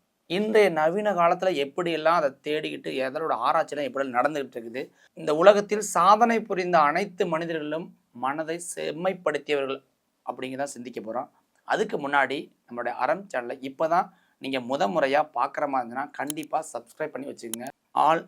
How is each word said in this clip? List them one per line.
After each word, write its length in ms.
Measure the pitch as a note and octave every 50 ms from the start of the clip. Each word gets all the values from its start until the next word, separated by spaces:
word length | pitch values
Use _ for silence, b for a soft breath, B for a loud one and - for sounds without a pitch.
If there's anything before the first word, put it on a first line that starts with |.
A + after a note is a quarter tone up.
| _ _ _ _ _
இன்றைய 440 | - E3 F#3+ G#3+ G#3+ G#3+ A3 G#3 F#3+
நவீன 440 | E3+ D#3 D#3 D#3+ E3+ G#3 G#3+ G#3 G3
காலத்துல 600 | F3 E3+ E3+ F3+ F3 F#3 F#3+ F3+ C#3+ C#3 C#3 -
எப்படியெல்லாம் 300 | - G3 E3+ E3 D3+ D3+
அதை 260 | D#3+ E3 F3 D#3 C#3 C3 - -
தேடிக்கிட்டு, 640 | D3+ D3+ D#3 D#3 D#3 D3 C#3 - E3 D#3 C3+ C3 C3
எதனோட 260 | C3 D3+ D#3+ D#3 C3+
ஆராய்ச்சிலாம் 500 | A2+ A#2 C3+ D#3 E3 D#3 D3 - C#3+ D3
எப்படி 280 | C3 A#2 C3+ C#3 C3+
நடந்துகிட்டு 440 | B2 A#2+ B2+ C#3+ D#3 D3+ C#3 A#2+ - B2+
இருக்குது? 320 | A#2 A#2 A2+ C3 - - b b b b _
இந்த 220 | - E3 D#3 D3+
உலகத்தில் 460 | D3+ E3+ G3 G#3+ G3+ G#3 G3+ G#3 G#3
சாதனை 600 | G#3 - - F3+ E3+ F#3 G#3+ G#3+ A#3 A#3 A#3 A3+
புரிந்த 380 | G#3+ - G3+ F3 F#3 F3+ F3+ E3
அனைத்து 480 | D3+ D3 D#3 F3 G3+ G3+ - - G#3 F3
மனிதர்களும் 680 | E3 D#3+ E3+ E3 E3 D#3+ D3 D3+ D3+ D#3+ F#3 F#3 - _ _ _
மனதை 500 | - A#2+ B2 C3 C#3 D#3 D#3+ D3+ E3 F3 F3 - -
செம்மைப்படுத்தியவர்கள் 1080 | D#3+ D#3 D#3 D3+ D3+ F3 F#3+ G3 F3+ F3+ - D3+ C#3+ - - D3 C#3+ C#3 C3 C3+ C3+ - _ _ _ _ _ _ _ _
அப்படிங்கிறத 380 | - B2 B2 C3 C3 C3 C3 C#3
சிந்திக்க 380 | C#3+ - A#2+ A#2+ B2+ B2 A#2+
போறோம். 280 | G#2 G#2+ A2 A#2+ C#3 - _ _ _ _ _ _ _
அதுக்கு 460 | - B2 D3 - - - F#3 C#3+ C#3
முன்னாடி 420 | C#3+ C#3+ C3+ B2 C3+ C#3+ G#3+ - _ _ _ _
நம்மளுடைய 200 | A#2+ A#2+ A#2+ A#2+
அறம் 380 | B2 A2+ A#2+ B2+ D#3 F#3 G3+ G3 -
சேனலை 400 | C3 A#2+ A#2+ B2+ C3+ B2+ C3+ C3+
இப்பதான் 360 | - E3 D#3 E3 F3 F#3+ F#3 b b b b b b
நீங்க 220 | - C3 C3+ C3
முத 220 | B2 A#2 C3 C#3+ F3+ G3+
முறையா 400 | F#3+ E3 C#3+ C3+ C3+ C#3+ D3+ D3+ -
பார்க்குற 320 | B2 B2 D3 - - D3 C#3+
மாதிரி 240 | C3+ C3 A#2+ A2+
இருந்ததுன்னா, 200 | A#2+ B2+ C#3+ D3
கண்டிப்பா 520 | - - C3 C#3+ D3+ D#3 D3+ - - D3 D#3+ - -
சப்ஸ்கிரைப் 340 | A#2+ - - _ - D#3 D3+
பண்ணி 200 | D3+ C3 C3 C#3
வச்சுக்கோங்க. 400 | A#2+ - - A#2 A2 A#2 A#2+ C3+ - _ _ _
ஆல் 360 | - C3+ C#3 D3 D#3+ E3 F3